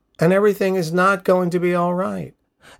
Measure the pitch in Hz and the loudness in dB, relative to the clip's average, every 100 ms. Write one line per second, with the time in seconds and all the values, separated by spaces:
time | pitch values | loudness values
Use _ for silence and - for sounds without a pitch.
0 | _ - 165 190 208 196 196 190 160 175 | _ -2 2 2 2 0 -2 -2 -2 0
1 | 185 196 190 185 180 175 175 175 175 180 | 2 2 2 2 2 -2 0 0 -2 -2
2 | 202 196 135 - _ _ - | -4 -6 -10 -14 _ _ -20